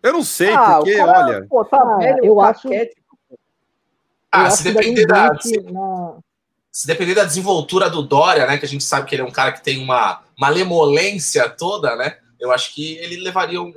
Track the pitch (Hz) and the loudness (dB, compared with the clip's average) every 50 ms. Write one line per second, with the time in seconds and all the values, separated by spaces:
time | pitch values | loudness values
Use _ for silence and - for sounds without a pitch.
0 | - 240 311 339 240 - - - 175 202 220 285 240 208 175 156 151 190 208 202 | 0 0 0 0 -4 -4 -2 0 0 2 4 4 6 6 6 4 4 2 2 2
1 | 196 214 240 - 349 - 226 196 - - 269 233 214 - - 277 247 233 214 196 | 4 6 6 4 4 2 -2 -6 -6 -2 -2 -2 0 2 2 2 4 4 2 0
2 | - 254 269 262 240 202 214 208 196 - - - - 262 190 208 233 - _ _ | 2 2 2 2 4 4 6 6 4 2 2 -2 -6 -6 -4 -4 -4 -6 _ _
3 | _ _ _ _ _ _ 127 _ _ _ _ _ _ _ _ _ _ _ _ _ | _ _ _ _ _ _ -20 _ _ _ _ _ _ _ _ _ _ _ _ _
4 | _ _ _ _ _ _ - 190 190 185 202 208 - 185 208 220 214 226 240 226 | _ _ _ _ _ _ 2 2 2 2 2 0 0 0 0 0 0 2 2 2
5 | - - 214 196 165 151 147 147 - 233 220 208 185 180 180 190 196 190 185 180 | 2 4 4 4 4 2 0 -2 -6 -6 -6 -6 -6 -8 -10 -8 -8 -8 -8 -8
6 | 175 165 151 165 _ _ _ _ _ _ _ _ _ _ - - - 139 165 156 | -10 -12 -14 -18 _ _ _ _ _ _ _ _ _ _ -14 -10 -6 -6 -4 -4
7 | 185 170 185 208 196 175 147 185 185 202 185 160 143 - 180 190 196 170 165 160 | -2 0 2 0 0 0 -2 -6 -2 -2 -2 -2 -2 -2 -2 0 0 0 -2 -6
8 | 143 - 143 143 160 185 165 151 127 131 143 143 147 135 139 143 - - 151 139 | -4 0 2 2 4 4 2 2 2 0 -2 -4 -4 -8 -8 -8 -6 -4 -4 -4
9 | 135 - 143 131 127 123 - - 131 127 127 - _ 147 135 135 131 127 127 120 | -4 -4 -6 -6 -6 -6 -4 -2 -2 -2 -4 -6 _ -6 -6 -6 -4 -2 0 0
10 | 110 95 90 - _ _ _ - 139 143 156 180 190 185 170 165 151 143 143 156 | 0 -2 -4 -8 _ _ _ -2 -2 0 0 0 -2 0 0 2 2 4 2 2
11 | 180 202 202 185 143 - - 139 123 117 - - 165 185 202 202 151 127 117 113 | 0 -2 -4 -6 -8 -4 0 0 -2 -2 -4 -6 -6 -6 -4 -4 -4 -4 -4 -4
12 | 127 151 - _ _ _ _ _ - - 208 - - - - 143 151 160 160 165 | -6 -8 -8 _ _ _ _ _ -4 -2 -2 -2 -4 -10 -10 -12 -12 -12 -12 -12
13 | 170 170 175 175 185 185 180 190 175 160 175 175 175 170 160 | -12 -12 -12 -10 -10 -6 -4 -4 -4 -4 -6 -10 -10 -12 -16